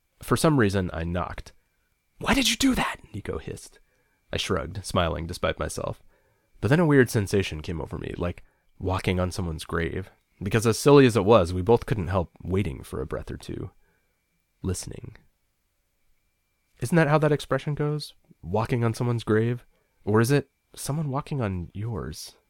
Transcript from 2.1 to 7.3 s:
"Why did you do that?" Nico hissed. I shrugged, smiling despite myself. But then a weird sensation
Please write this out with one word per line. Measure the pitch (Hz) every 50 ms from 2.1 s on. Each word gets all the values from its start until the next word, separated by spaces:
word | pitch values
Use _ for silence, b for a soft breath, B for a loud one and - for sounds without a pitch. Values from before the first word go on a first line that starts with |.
| _ -
"Why | - - 220
did | 277 247 -
you | 233
do | - - 269 247
that?" | - - - - - - - -
Nico | 101 - - -
hissed. | - - - - - - - _ _ _ _ _ _ _ _ _ _ _ _
I | -
shrugged, | - - - 101 80 67 78 98 101 -
smiling | - - 95 87 80 78 76 82
despite | 82 87 - - 82 82
myself. | - 78 78 - - - - - - _ - _ _ _ _ _ _ _ _ _ -
But | -
then | 104 139 175
a | 180
weird | 151 147 139 123 -
sensation | - 113 98 90